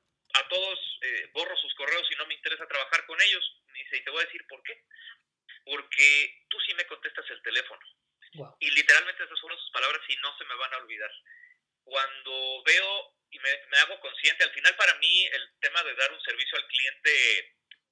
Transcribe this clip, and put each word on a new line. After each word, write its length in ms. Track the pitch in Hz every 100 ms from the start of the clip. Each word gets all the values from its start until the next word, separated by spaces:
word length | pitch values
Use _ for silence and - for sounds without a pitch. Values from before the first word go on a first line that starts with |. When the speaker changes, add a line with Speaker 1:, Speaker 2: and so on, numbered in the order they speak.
| _ _ _ 135
Speaker 1:
a 120 | 139
todos, 320 | 185 190 185 - -
eh, 280 | 127 110 -
borro 220 | 151 175 180
sus 160 | - -
correos 320 | 143 170 160
y 40 | 147
no 100 | 156
me 80 | 156
interesa 320 | 160 156 160
trabajar 380 | 143 135 165 160
con 140 | 165
ellos". 420 | 202 185 - - _
Me 120 | 135
dice, 180 | 139 135
"Y 60 |
te 80 | 135
voy 100 | 156
a 40 | 165
decir 200 | - -
por 140 | 131
qué. 220 | - - _ - - - _ _ - - -
Porque 800 | 143 - 143 143 143 - - -
tú 100 | -
sí 120 | - 175
me 120 | 175
contestas 420 | 151 151 - -
el 100 | 110
teléfono". 380 | 113 117 - 107 - _ _ _ -
Speaker 2:
Guau. 220 | 151 - -
Speaker 1:
Y 100 | 151
literalmente 520 | 147 143 147 180 180
esas 160 | 160 160
fueron 200 | 160 -
sus 120 | -
palabras 300 | 123 135 151 -
y 60 | 131
no 200 | 139 -
se 80 | 147
me 100 | 123
van 180 | 131
a 40 | 131
olvidar. 340 | 113 110 104 - - - - _ _ _
Cuando 800 | 127 135 135 135 135 131 131 131 156
veo 500 | 175 190 196 - _ _
y 80 | 151
me, 120 | 135 139 -
me 100 | 143
hago 200 | 151 190
consciente, 440 | 135 - 151 160
al 100 | 170
final 220 | - 160 185
para 200 | 185 160
mí 300 | 160 180 185
el 320 | 135 - _
tema 220 | 143 170
de 120 | 156 123
dar 160 | 139
un 80 | -
servicio 360 | 127 120 131 147
al 100 | -
cliente 880 | 127 135 - 151 143 120 101 - _ - - _